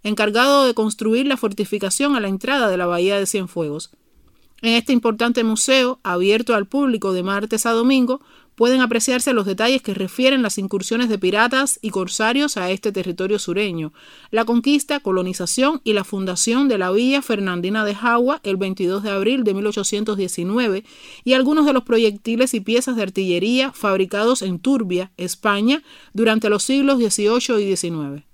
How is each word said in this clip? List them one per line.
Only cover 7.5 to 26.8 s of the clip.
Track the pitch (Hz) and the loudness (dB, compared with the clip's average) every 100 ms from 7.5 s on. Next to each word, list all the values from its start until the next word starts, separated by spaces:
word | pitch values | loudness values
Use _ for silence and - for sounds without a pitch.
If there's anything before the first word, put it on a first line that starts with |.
| 220 233 | -2 0
a | |
domingo, | 226 240 269 247 262 _ - _ | 2 4 4 2 -2 _ -20 _
pueden | - 233 262 | 0 2 4
apreciarse | 247 233 240 247 277 | 2 0 0 0 2
los | 240 196 | 0 0
detalles | 190 226 262 | 0 2 0
que | - | -2
refieren | 190 190 - 262 269 | -6 -6 2 2 2
las | 220 - | 0 -2
incursiones | 190 196 185 233 240 | -4 -4 -2 0 0
de | 208 | 0
piratas | 185 202 240 262 277 - | 0 2 2 2 0 -4
y | 220 | -4
corsarios | 196 185 - 220 262 294 214 | -4 -4 -2 0 0 0 -2
a | 180 | -4
este | 190 220 | -2 -2
territorio | 196 185 175 190 208 | -4 -6 -4 -2 -2
sureño, | - 180 208 165 156 _ - - - | -2 -4 -2 -4 -8 _ -20 -20 -4
la | 226 | -2
conquista, | 226 233 262 294 - 285 | 2 0 2 0 0 -4
colonización | 202 185 180 180 175 - 269 311 | -2 -2 -2 -4 -4 0 0 0
y | - | -2
la | 208 | -2
fundación | 190 196 190 175 - 240 285 | -2 -6 -4 -2 0 2 2
de | 208 | 2
la | 180 | 0
Villa | 196 254 277 | 2 2 0
Fernandina | 269 214 190 175 180 220 | 0 -2 -2 -2 -2 -2
de | 208 | -2
Jagua | 202 233 240 247 311 | -2 0 2 2 -2
el | 202 190 | -4 -2
veintidós | 190 190 180 190 | -4 -2 -2 -2
de | 208 | -2
abril | 196 202 262 | -2 0 0
de | 214 | 0
mil | 196 208 | 0 -2
ochocientos | 208 190 208 214 202 | -2 -4 -4 -4 -4
diecinueve | 185 - 175 226 233 190 - - - - | -4 -4 -2 0 0 -2 -8 -20 -20 -8
y | 240 | 2
algunos | 262 262 311 | 2 4 4
de | 294 | 4
los | 269 | 2
proyectiles | - 233 220 202 - 226 254 | 2 2 2 0 -4 0 0
y | 233 | 0
piezas | 190 233 262 | 0 0 0
de | 233 | -4
artillería | 190 190 185 175 208 254 269 | -2 -2 0 0 2 2 0
fabricados | - 208 190 190 202 226 254 | -2 0 0 0 0 0 0
en | 190 175 | -2 -2
Turbia, | 254 269 196 180 185 - | 0 0 0 -4 -6 -10
España, | 180 - 214 202 226 302 - - - | -10 -4 -2 2 2 0 -4 -20 -10
durante | 202 220 220 220 | 0 2 2 2
los | 208 | 0
siglos | - 269 | 0 2